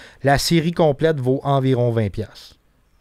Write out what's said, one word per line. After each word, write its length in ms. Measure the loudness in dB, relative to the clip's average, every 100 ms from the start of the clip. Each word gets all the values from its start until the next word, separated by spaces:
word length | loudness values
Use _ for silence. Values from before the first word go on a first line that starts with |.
| -20 -6
La 140 | 0 0
série 340 | 2 0 0
complète 480 | 0 0 2 0 0
vaut 220 | -2 -2
environ 460 | 0 0 0 0 0
vingt 180 | 0 -2
piastres. 480 | -4 -10 -14 -20 -20 _ _ _ _